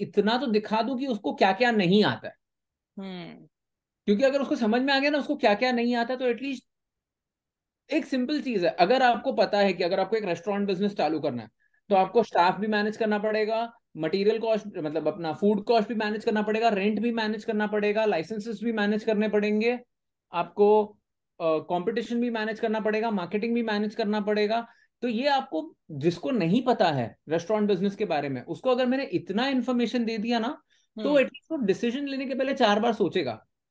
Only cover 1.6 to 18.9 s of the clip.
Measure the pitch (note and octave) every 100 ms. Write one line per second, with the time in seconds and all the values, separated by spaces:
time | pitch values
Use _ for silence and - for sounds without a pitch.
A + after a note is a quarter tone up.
1.6 | A#3+ A3 F3 G3+ E3 A#2 - - _ _
2.6 | _ _ _ - F#3+ F#3 E3 D#3 D#3+ _
3.6 | _ _ _ _ - G#3 C4+ C#4 B3+ D4
4.6 | A3 A#3+ C4+ C4+ C#4+ D4 - D4 A3+ G#3
5.6 | B3+ A#3+ A#3+ A#3+ A#3 B3+ B3+ A#3 C4+ B3+
6.6 | - _ _ _ _ _ _ _ _ _
7.6 | _ _ _ D#4 - C4 B3 D4+ C4 G#3+
8.6 | E3+ - F3+ B3+ B3+ A3+ C4+ A3 F#3 G3+
9.6 | G3 F3 F3+ F#3+ F#3+ A3 G3+ E3+ - G3+
10.6 | G3+ F#3 G3+ G3+ D#3 D#3 D3 B2 A2 _
11.6 | _ _ _ G3 F#3 A#3+ G#3+ F#3+ F3 F3+
12.6 | G#3+ G#3+ G#3+ G#3+ A3 G#3 G#3+ A3 G#3+ A3
13.6 | A#3 - _ D#3 D#3+ G3 G3+ A3+ A3+ A3
14.6 | G#3 F#3+ D3+ D#3 D3+ - E3 D3+ G3+ G#3
15.6 | G#3 A#3 G#3 A3 G#3 G#3+ A#3 G#3+ G#3 A3
16.6 | A3+ G3+ G3+ G#3 A#3 A3+ G#3+ G#3+ A3 G#3
17.6 | G#3+ G#3+ G#3 G#3 G#3+ E3+ D#3+ A3 A3 A3
18.6 | A3+ A3 G#3